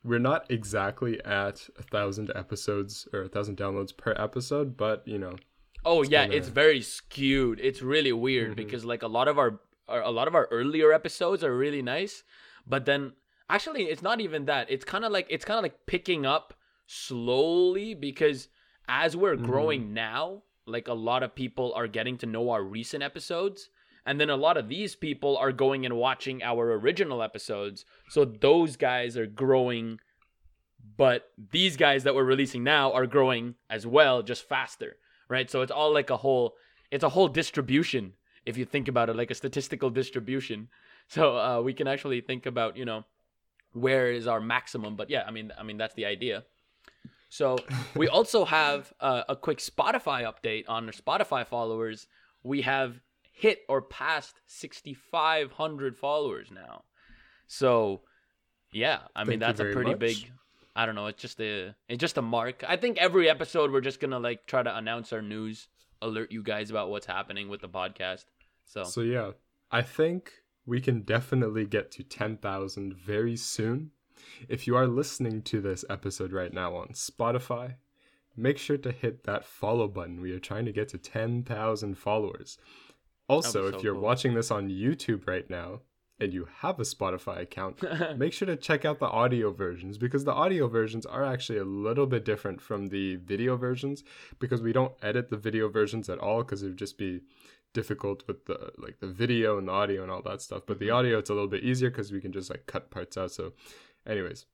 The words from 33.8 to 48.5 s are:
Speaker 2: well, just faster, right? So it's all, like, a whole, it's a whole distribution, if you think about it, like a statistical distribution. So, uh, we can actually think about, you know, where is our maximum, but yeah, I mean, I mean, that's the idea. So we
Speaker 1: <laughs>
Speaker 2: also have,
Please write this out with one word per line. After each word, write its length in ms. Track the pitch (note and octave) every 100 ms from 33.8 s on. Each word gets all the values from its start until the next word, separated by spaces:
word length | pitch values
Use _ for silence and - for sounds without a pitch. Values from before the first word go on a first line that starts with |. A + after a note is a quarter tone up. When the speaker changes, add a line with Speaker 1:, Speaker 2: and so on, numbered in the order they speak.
| A2+
Speaker 2:
well, 360 | C#3 C#3+ B2
just 240 | G#2+ A#2+ -
faster, 480 | C3+ B2 - F2 - _ _ -
right? 220 | B2+ B2+
So 120 | C3+
it's 100 | C3
all, 200 | C#3+ D3+
like, 180 | D3+ C#3
a 80 | B2
whole, 360 | C3+ B2+ A#2 - _ _ _
it's 140 | C#3+
a 40 | D#3
whole 180 | F#3 F3
distribution, 840 | D3 D3+ D3+ C3 C#3 E3+ B2+ F#2+ - _ _
if 120 | A#2 A#2
you 60 |
think 240 | A#2+ D3 B2+
about 200 | B2 A#2
it, 80 | A2+
like 140 | A#2+
a 40 |
statistical 540 | A#2 C3+ C#3+ - - C3+
distribution. 800 | A#2+ C3 B2+ G#2+ C3 C3 G#2+ A2+ _ _ - _
So, 280 | D#3 D3+ A#2+
uh, 240 | A#2 A#2+
we 100 | B2+
can 140 | B2+ C3+
actually 320 | C#3 C#3+ B2
think 240 | A2+ B2+ C3
about, 300 | A#2+ A2+ A#2
you 80 |
know, 200 | A#2+ A2 - _ _ _ _ _ _
where 380 | A#2 C3 C3 B2
is 140 | A#2+ A#2
our 140 | A2+
maximum, 540 | A2+ B2 - B2 G#2+ G#2
but 120 | G#2
yeah, 140 | C3+ G2
I 40 |
mean, 220 | A2 G#2+ -
I 40 |
mean, 160 | G#2+ G#2
that's 160 | A2
the 100 | -
idea. 400 | G2+ G2+ A#2+ G#2 - _ _ _ - _ - _ _
So 260 | - C#3 B2+ - B2+ C3 -
we 100 | D#3+
Speaker 1:
<laughs> 80 | F3+
Speaker 2:
also 280 | A3+ A3+
have, 480 | E3